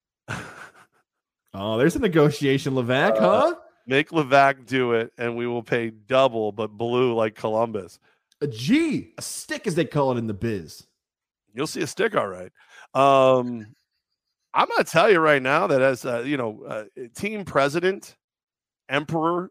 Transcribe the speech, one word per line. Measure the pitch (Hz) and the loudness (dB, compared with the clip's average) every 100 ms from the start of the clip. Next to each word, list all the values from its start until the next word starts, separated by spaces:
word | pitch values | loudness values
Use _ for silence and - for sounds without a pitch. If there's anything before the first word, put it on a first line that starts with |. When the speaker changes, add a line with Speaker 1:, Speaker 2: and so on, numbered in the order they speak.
| _ _ - | _ _ -14
Speaker 1:
<laughs> | - - - - _ _ _ _ _ _ _ _ | -12 -12 -18 -20 _ _ _ _ _ _ _ _
Speaker 2:
Oh, | 95 104 113 | -8 -4 2
there's | 151 214 | 2 2
a | |
negotiation, | 220 160 147 147 139 135 143 | 2 4 4 2 0 0 0
Levac, | 131 120 131 185 220 | -2 0 2 2 2
Speaker 1:
Uh, | |
Speaker 2:
huh? | 185 220 311 339 - _ 120 | 2 4 2 -2 -12 _ -2
Speaker 1:
make | 135 156 | 0 2
Levac | 165 135 139 139 135 113 | -2 4 6 6 2 -4
do | 131 123 | -2 2
it, | 113 117 - | 0 -2 -6
and | 117 117 | -6 -4
we | 120 | -4
will | 120 | -6
pay | 113 123 117 | -4 -4 -4
double, | 110 104 131 135 113 107 | -10 _ 2 2 0 -4
but | 104 107 | -4 -8
blue | 107 117 123 127 | -6 -2 0 2
like | 113 110 | 2 -2
Columbus. | 107 113 110 117 107 87 - _ _ _ _ | -2 -2 -2 -2 -4 -10 -20 _ _ _ _
Speaker 2:
A | 147 | -8
G, | 110 131 285 330 147 - - | -6 0 0 0 -4 -8 -14
a | |
stick, | - - - 302 214 | -14 -14 -12 -8 -4
as | |
they | 160 151 | -4 -2
call | 147 135 | 0 0
it | 120 | -2
in | 113 | -4
the | |
biz. | 98 117 104 76 - _ _ _ _ _ _ _ | -6 -6 -6 -10 -20 _ _ _ _ _ _ _
Speaker 1:
You'll | 113 151 | -10 -8
see | - | -6
a | 156 | -6
stick, | - 220 | -2 -2
all | 202 104 | 0 -2
right. | 90 92 _ _ - - | -6 -16 _ _ -20 -6
Um, | 131 139 135 131 127 123 120 107 _ _ _ _ _ _ _ _ | 2 6 6 6 4 0 -8 -14 _ _ _ _ _ _ _ _
I'm | - 247 | 0 0
gonna | 466 | 0
tell | - 165 214 | 0 2 4
you | 175 | 4
right | 156 143 | 4 2
now | 131 151 196 | 2 0 2
that | 135 | 2
as, | 135 127 | 2 0
uh, | 135 120 127 | -4 -6 -4
you | 143 | -4
know, | 113 107 | -4 -8
uh, | - 110 104 - 123 | -12 -12 -12 -16 -16
team | - 202 214 | -10 -8 -8
president, | 175 147 139 160 185 196 - _ _ _ _ _ _ _ - | -2 0 2 0 -2 -2 -10 _ _ _ _ _ _ _ -4
Emperor | 139 147 160 160 175 185 | -4 -2 -2 -2 -2 -6